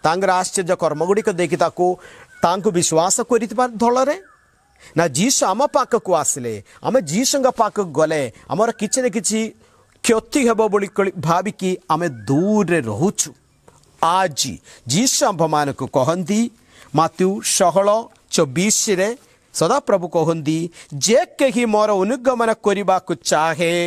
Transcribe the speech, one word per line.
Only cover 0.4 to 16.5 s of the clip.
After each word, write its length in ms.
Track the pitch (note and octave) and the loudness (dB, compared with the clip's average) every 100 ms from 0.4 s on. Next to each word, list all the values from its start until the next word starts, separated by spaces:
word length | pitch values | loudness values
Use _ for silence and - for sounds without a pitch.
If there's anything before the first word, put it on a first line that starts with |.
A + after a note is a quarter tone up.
| F#3 G3+ F3 F3+ | 0 -4 -2 -2
କର୍ମଗୁଡ଼ିକ 520 | D#3+ D3+ F3 G3+ G#3+ | -2 -2 0 0 0
ଦେଖି 260 | F3 F3 E3 | -2 -2 0
ତାକୁ, 300 | E3+ - F3+ F3 - - - - | -2 0 -2 -2 -10 -20 -20 -4
ତାଙ୍କୁ 260 | E3+ F#3 G3+ | -2 0 0
ବିଶ୍ୱାସ 460 | F3+ - D#3+ F3+ A3 | 0 2 2 2 -2
କରିଥିବା 440 | A3+ A#3 G#3+ A#3 B3+ | 0 -2 -2 -2 -4
ଦଳରେ? 480 | A3 A#3+ B3 C4+ F4 - _ _ _ _ _ - - | 0 0 2 0 -2 -10 _ _ _ _ _ -6 0
ନା, 80 | E3+ | 0
ଯୀଶୁ 340 | B2+ A#3 - A3+ | 0 0 2 0
ଆମ 140 | G3+ D4 | 0 2
ପାଖକୁ 440 | D4 B3 A3 - | 2 0 -2 0
ଆସିଲେ, 400 | E3 C#3 - A#2+ G#2+ - - | 0 0 -4 -6 -10 -14 -8
ଆମେ 160 | D3+ B3 | -2 -2
ଯୀଶୁଙ୍କ 480 | D#3+ F3+ C4 C#4+ F#3 | 0 -2 0 2 0
ପାଖକୁ 400 | - G#3 - F#3 | 2 -2 0 -4
ଗଲେ 300 | C3+ D#3 D#3 B2+ - - | 0 0 0 -4 -8 -6
ଆମର 220 | F3 A3+ | -2 -2
କିଛି 260 | - G#3 C4 | -2 -4 -2
ନା 60 | B3 | -2
କିଛି 320 | A3 F3 A3 A3 - _ _ _ _ | -2 -2 -4 -4 -10 _ _ _ _
କ୍ଷତି 360 | - A3 - D4 | 0 0 0 0
ହେବ 200 | A#3 A3 A3 | 2 2 2
ବୋଲି 200 | G3+ F#3 | 0 -2
କଳି-, 300 | - G3 F#3 | -2 -2 -2
ଭାବିକି 540 | D3+ E3+ F#3+ - F#3 F#3 - | 0 0 -2 -4 -4 -4 0
ଆମେ 180 | D#3 E3+ A#2+ | 0 0 -6
ଦୂରରେ 540 | G#2 C#3 F#3+ G#3+ F3 E3+ | -2 0 2 2 2 0
ରହୁଛୁ। 500 | A#2 G#2 F3+ - D3 - _ _ - _ _ _ | -2 -2 -2 -2 -8 -8 _ _ -20 _ _ _
ଆଜି 500 | E3 F#3 F#3 C3 C3+ B2+ - - A#2 | 0 2 0 -2 -6 -8 -16 -20 -2
ଯୀଶୁ 340 | D3 C4 - B3+ | 0 2 2 0
ଆମ୍ଭମାନଙ୍କୁ 600 | F3 D#3+ D3+ C#3+ B2 C3 | 0 0 2 0 -4 -2
କହନ୍ତି, 540 | C#3+ B2+ F3 D#3+ G#3 A#3 | 0 0 -2 -2 -2 -2